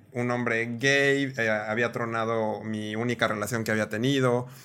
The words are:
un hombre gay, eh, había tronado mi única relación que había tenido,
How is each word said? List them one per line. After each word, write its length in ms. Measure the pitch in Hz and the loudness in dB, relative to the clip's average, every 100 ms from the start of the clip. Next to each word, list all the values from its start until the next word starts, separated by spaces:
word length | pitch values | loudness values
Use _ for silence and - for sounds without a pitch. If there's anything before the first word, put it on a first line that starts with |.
| - | -10
un 180 | 127 123 | -4 -2
hombre 460 | 123 117 113 117 117 | -2 0 0 -2 0
gay, 560 | 139 139 139 139 139 131 | 2 4 4 2 0 0
eh, 120 | 113 | 0
había 420 | 107 107 110 117 | 0 0 0 0
tronado 720 | 117 117 113 113 113 107 104 | -2 -4 -2 0 0 0 -2
mi 320 | 107 110 107 107 | -4 -6 -4 -2
única 320 | 120 117 113 | -2 0 0
relación 380 | 107 104 120 110 | 0 -2 -2 0
que 60 | |
había 180 | 110 104 | 0 0
tenido, 580 | 107 127 139 131 123 127 - | 0 2 4 4 2 -2 -10